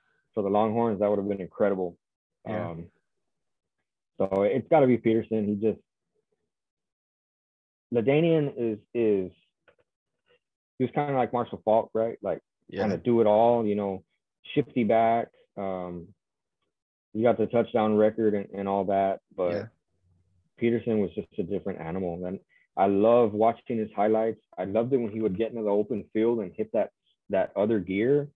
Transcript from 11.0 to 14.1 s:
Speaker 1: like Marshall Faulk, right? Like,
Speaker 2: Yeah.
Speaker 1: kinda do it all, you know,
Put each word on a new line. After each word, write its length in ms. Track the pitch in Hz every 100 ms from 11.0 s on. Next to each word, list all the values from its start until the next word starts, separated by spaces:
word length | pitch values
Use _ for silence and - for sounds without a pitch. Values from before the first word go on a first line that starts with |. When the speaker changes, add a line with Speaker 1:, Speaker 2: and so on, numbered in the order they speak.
| 147
Speaker 1:
like 180 | 131 113
Marshall 280 | 120 113 95
Faulk, 280 | 110 110 -
right? 240 | 110 113 -
Like, 200 | 98 80 - _ -
Speaker 2:
Yeah. 140 | 92
Speaker 1:
kinda 140 | 104 85
do 240 | 120 117
it 60 | 107
all, 380 | 107 117 120 107
you 100 | 104
know, 280 | 101 95 -